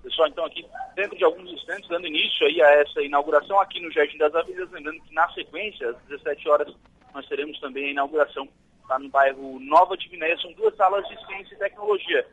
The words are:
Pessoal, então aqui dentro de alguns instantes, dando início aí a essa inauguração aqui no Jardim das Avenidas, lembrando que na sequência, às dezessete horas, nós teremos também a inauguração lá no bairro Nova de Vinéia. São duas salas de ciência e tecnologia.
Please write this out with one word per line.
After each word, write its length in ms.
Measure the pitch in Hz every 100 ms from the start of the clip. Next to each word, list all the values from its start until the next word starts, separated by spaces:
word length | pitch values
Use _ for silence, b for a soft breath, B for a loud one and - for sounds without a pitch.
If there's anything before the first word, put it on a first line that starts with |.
Pessoal, 280 | 127 - 151
então 160 | 175 160
aqui 200 | - - - - -
dentro 220 | 202 -
de 80 | 175
alguns 260 | 185 180
instantes, 380 | 160 - 190 196
dando 180 | 170 175
início 400 | 156 - - 147
aí 140 | 165
a 100 | 147 147
essa 200 | 143 156
inauguração 580 | 143 143 147 151 - 196
aqui 220 | 190 -
no 100 | 170
Jardim 260 | 151 147 151
das 160 | 151
Avenidas, 380 | 165 170 180 185
lembrando 300 | 175 147 160
que 120 | -
na 160 | 156 170
sequência, 560 | - - 156 214 - 123
às 80 | 120
dezessete 460 | _ 139 156 143 156
horas, 240 | 147 147 - _ _ _
nós 140 | 139 -
teremos 320 | 139 151 147
também 280 | 139 131 143
a 40 |
inauguração 560 | 139 139 151 143 139 139 _ _ _ -
lá 100 | -
no 120 | 139
bairro 500 | 139 135 135 135 131
Nova 380 | 135 156 185 190
de 100 | -
Vinéia. 300 | 180 160 170
São 140 | 175
duas 220 | 170 214 -
salas 280 | 190 196 180
de 160 | - -
ciência 280 | 196 190
e 40 | -
tecnologia. 680 | 196 208 - 190 175 147 -